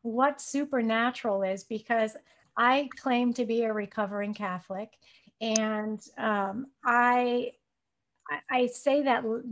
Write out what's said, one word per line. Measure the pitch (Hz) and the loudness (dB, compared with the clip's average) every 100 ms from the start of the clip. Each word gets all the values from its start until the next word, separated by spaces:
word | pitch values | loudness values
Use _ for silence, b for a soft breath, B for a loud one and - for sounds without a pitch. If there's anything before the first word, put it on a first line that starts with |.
what | 233 233 269 285 | -4 2 2 0
supernatural | - 277 294 269 226 220 240 247 240 196 | -4 -4 -2 0 0 2 0 -2 -2 -2
is, | 190 190 | -2 -4
because | - 220 - 233 220 214 b b b - | -6 -10 -2 0 0 -4 b b b 0
I | 240 269 285 - | 4 4 0 -6
claim | 269 240 247 | 0 2 2
to | 233 | 0
be | 226 226 | 0 0
a | 226 | 0
recovering | 214 202 - 208 202 202 | -2 -4 -4 -4 -2 -4
Catholic. | 208 202 180 - 190 220 _ b b b _ | -4 -4 -6 -8 -10 -10 _ b b b _
And, | 220 220 220 214 214 214 - - | 2 2 2 -2 -4 -6 -10 -6
um, | 220 208 196 202 269 _ | -2 0 -2 -4 -10 _
I, | - 240 240 247 247 247 247 - _ _ _ _ _ _ - | 0 4 4 4 2 0 -4 -10 _ _ _ _ _ _ -10
I, | - - | -10 -2
I | 262 247 | 0 0
say | 247 - 277 | 0 2 2
that | 277 233 | 4 2
l-, | 240 226 254 | 0 -4 -6